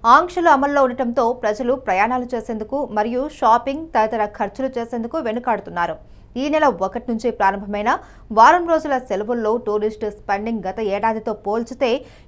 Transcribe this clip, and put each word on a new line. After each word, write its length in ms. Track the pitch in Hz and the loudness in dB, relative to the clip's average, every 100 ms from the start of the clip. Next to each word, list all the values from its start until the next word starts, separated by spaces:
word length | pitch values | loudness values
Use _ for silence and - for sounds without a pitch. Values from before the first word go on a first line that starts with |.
| 226 | 6
ఆంక్షలు 420 | 269 349 359 339 | 4 4 2 4
అమల్లో 340 | 269 285 285 | 4 4 2
ఉండటంతో 480 | 262 240 240 233 233 | 2 0 -2 0 0
ప్రజలు 400 | 247 214 208 240 | 0 -4 -2 -2
ప్రయాణాలు 540 | 269 262 185 220 254 247 | -2 0 0 2 0 -4
చేసేందుకు 540 | 240 220 220 214 277 262 | -8 -6 -8 -6 -6 -4
మరియు 360 | 214 220 247 294 - | -2 -2 -2 -6 0
షాపింగ్ 460 | 240 240 240 277 320 233 | 4 4 2 -8 -2 0
తదితర 280 | 220 226 | 0 0
ఖర్చులు 460 | 208 214 208 214 262 254 | -4 -4 -6 -4 -6 -6
చేసేందుకు 400 | 233 240 233 330 | -6 -6 -6 -6
వెనుకాడుతున్నారు. 800 | 240 226 240 208 - 170 170 160 - - - 240 | -4 -4 -2 -4 -4 -4 -4 -4 -14 -20 -12 -6
ఈ 120 | 285 | -2
నెల 160 | 311 | 2
ఒకటి 480 | 294 185 190 233 233 | 2 0 -4 -4 -6
నుంచి 180 | 226 240 | -4 -4
ప్రారంభమైన 680 | 220 196 196 202 208 214 349 - - - | 0 0 0 -6 -4 -2 -2 -6 -20 -2
వారం 360 | 214 254 349 339 | 8 8 8 2
రోజుల 300 | 320 320 262 | 0 0 -4
సెలవుల్లో 580 | 254 196 214 240 220 233 | -2 -6 -2 -2 0 -2
టూరిస్ట్ 540 | 220 214 214 214 214 | -2 -2 -2 -4 -8
స్పెండింగ్ 540 | 208 - 202 220 226 185 | -8 -4 -4 -2 -4 -6
గత 120 | 190 | -4
ఏడాదితో 520 | 214 202 226 220 220 | -2 0 0 -2 -6
పోల్చితే 720 | 214 202 220 233 240 254 269 - - | -6 -4 -4 -4 -2 0 0 -6 -20